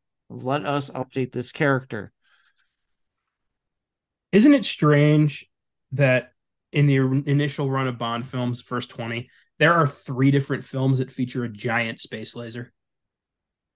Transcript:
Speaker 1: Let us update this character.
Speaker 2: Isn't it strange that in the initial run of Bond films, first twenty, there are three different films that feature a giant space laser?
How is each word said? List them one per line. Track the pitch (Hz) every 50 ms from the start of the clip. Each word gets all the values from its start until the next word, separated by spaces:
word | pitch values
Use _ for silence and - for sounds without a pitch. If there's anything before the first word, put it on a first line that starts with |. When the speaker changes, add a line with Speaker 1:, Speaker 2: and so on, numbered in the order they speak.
| _ _ _ _ _ _
Speaker 1:
Let | 120 123 123 127 139 151 -
us | 147 143 143 139 143
update | - 131 131 - - 135 127 127
this | - 123 120 -
character. | - - 156 139 135 127 135 _ 117 107 101 104 _ _ _ _ _ _ _ _ _ _ _ _ _ _ _ _ _ _ _ _ _ _ _ _ _ _ _ _ _ _ _ _ _ _ _ _ _ _ _ _ _ _ _ _
Speaker 2:
Isn't | - 202 226 294 285
it | 262 190
strange | - - - 160 147 147 143 147 151 151 151 151 147 143 - - _ _ _ _ _ _ _ _ _
that | 135 127 143 131 127 127 - - _ _ _ _ _ _ _ _
in | - 147 143
the | 147 135 135 131 131 131 139 139 147
initial | 139 143 147 139 - - 143 135
run | 135 135 131 131
of | 120 117
Bond | 120 113 117 117 123 -
films, | - 127 123 120 120 120
first | - - 127 123 123 -
twenty, | - - 117 113 117 120 120 - _ _ _ _ _ _
there | 151 160 170
are | 170 156 135
three | - - - - 131 120 135 139
different | 139 139 135 - 139 - -
films | - - 135 131 135 135 127
that | 131 127
feature | - - 127 123 - 131
a | 120 113
giant | 104 104 - 120 113 117 117 113 113 -
space | - - - 107 107 - -
laser? | 120 120 113 107 120 123 - _ _ _ _ _ _ _ _ _ _ _ _ _ _ _ _ _ _ _ _ _